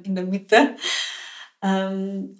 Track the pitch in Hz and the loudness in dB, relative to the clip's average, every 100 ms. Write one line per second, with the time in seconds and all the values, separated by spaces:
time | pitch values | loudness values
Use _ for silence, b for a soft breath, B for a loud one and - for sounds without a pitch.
0 | 196 185 185 196 - 226 285 - B B | -4 -2 -2 -4 6 6 6 2 B B
1 | B B B B B _ 196 190 190 190 | B B B B B _ 0 0 0 -2
2 | 196 196 - | -4 -6 -8